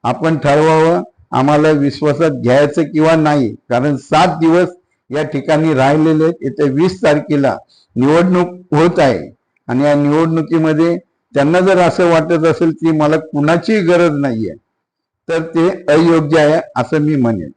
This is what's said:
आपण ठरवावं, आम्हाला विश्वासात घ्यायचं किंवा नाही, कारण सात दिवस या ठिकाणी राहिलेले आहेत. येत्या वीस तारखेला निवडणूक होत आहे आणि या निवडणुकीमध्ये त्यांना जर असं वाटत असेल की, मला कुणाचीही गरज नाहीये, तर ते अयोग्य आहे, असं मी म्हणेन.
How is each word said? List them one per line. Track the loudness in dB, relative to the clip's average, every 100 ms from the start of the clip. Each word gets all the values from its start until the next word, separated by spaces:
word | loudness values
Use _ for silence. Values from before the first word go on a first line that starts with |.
आपण | -6 -4 -2 -2
ठरवावं, | 0 2 2 2 2 0 -4 _ _
आम्हाला | -2 0 2 2
विश्वासात | 2 0 -2 -2 0 -2
घ्यायचं | -2 0 2 2 0
किंवा | -4 0 2 2
नाही, | 2 0 -2 -6
कारण | _ -2 -2 -4
सात | -2 0 0 2
दिवस | 2 2 0 -4 _ _ _ -8
या |
ठिकाणी | -6 -6 -2 0 0
राहिलेले | 0 2 2 2 2
आहेत. | 0 -2
येत्या | -8 -2 -2
वीस | 0 -2 0
तारखेला | 0 0 0 -2 0 -2 -10 _ _ -2
निवडणूक | 2 2 2 0 -2
होत | -6 -4 0 2 2
आहे | 0 0 -6 _ _ _ -6
आणि | -2
या | 0 2
निवडणुकीमध्ये | 2 0 0 -2 -2 -2 0 0 0 -2 _ _ _ -2
त्यांना | 0 2
जर | 2 2
असं | 2 2 2
वाटत | 2 0 0 0
असेल | 0 -2
की, | -2 -2
मला | 0 0 0
कुणाचीही | -4 -4 0 -2 0 -2
गरज | 2 2 2
नाहीये, | 0 -4 -6 -8 -12 _ _ _ _ _ _ -8
तर | -6
ते | -4 -2 -2
अयोग्य | -2 -2 2 4 2 2 2
आहे, | 2 0 -2 -6
असं | -4 -2
मी | -2 0
म्हणेन. | -2 -2 -8